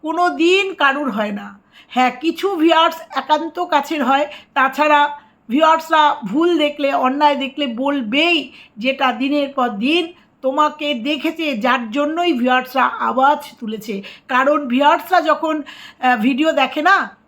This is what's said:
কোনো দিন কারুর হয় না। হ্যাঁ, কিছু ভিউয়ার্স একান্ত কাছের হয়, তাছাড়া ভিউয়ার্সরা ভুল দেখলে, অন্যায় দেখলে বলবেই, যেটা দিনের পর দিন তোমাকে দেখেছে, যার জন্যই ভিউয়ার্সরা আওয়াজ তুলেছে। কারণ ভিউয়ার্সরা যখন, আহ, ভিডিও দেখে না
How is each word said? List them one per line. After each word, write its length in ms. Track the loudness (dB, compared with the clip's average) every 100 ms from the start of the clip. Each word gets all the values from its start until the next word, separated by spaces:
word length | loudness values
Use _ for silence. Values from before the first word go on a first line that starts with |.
কোনো 200 | -4 0 0 2
দিন 220 | 2 2 0 0
কারুর 260 | 0 0 -4 -4
হয় 180 | -6 -6
না। 60 | -12 -20 _ -20 _
হ্যাঁ, 180 | 0 0 0
কিছু 240 | -4 -2 -4 0
ভিউয়ার্স 340 | 2 4 2 0 -8 -8
একান্ত 360 | 0 0 0 -6 -2
কাছের 300 | 0 0 -4 0
হয়, 180 | 0 0 -6 -8 0
তাছাড়া 440 | 0 2 2 4 2 -2 _ _ _
ভিউয়ার্সরা 500 | 2 4 4 2 2 4 2 -4
ভুল 180 | 0 2 2
দেখলে, 240 | 0 0 -2 0 0
অন্যায় 300 | 2 2 2
দেখলে 200 | -4 -4 -6 -2
বলবেই, 560 | -2 -2 -2 0 2 0 -2 -16 -20 -6
যেটা 220 | -4 -2 -2 -2
দিনের 260 | -2 -2 -2 -2
পর 120 | -4 -2 0
দিন 180 | 0 -2 -10 _ _
তোমাকে 440 | -4 0 0 -2 -6 -4 -4
দেখেছে, 380 | -4 -4 -4 -4 -2
যার 180 | -2 -2 -2 -4
জন্যই 360 | -2 -2 -2 0
ভিউয়ার্সরা 440 | 0 0 -2 -2 -2 -2 -4
আওয়াজ 320 | 2 2 2 -4 -14
তুলেছে। 340 | -10 -10 -8 -10 -10 -20 _
কারণ 260 | 0 2 0 0
ভিউয়ার্সরা 460 | 2 4 2 2 2 2
যখন, 240 | 0 0 -4
আহ, 540 | -6 -16 -20 -4 0 2 2
ভিডিও 240 | 2 2 2
দেখে 220 | 0 0 2
না 80 | 2 0 -10